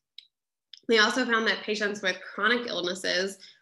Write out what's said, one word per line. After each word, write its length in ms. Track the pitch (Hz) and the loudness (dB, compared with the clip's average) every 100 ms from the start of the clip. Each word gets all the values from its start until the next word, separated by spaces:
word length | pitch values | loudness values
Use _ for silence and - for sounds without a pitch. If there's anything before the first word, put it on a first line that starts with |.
| _ - - _ _ _ _ - - | _ -20 -20 _ _ _ _ -10 2
They 100 | 226 | 4
also 260 | 214 240 233 | 4 2 2
found 200 | 226 220 | 2 2
that 160 | 190 | 0
patients 400 | - 208 208 208 | -2 -2 -2 -2
with 160 | 190 180 - | -2 -4 -8
chronic 320 | - 214 240 240 | -2 0 0 -2
illnesses 720 | 175 175 185 185 180 196 202 - _ | -4 -4 -4 -2 0 -2 -6 -18 _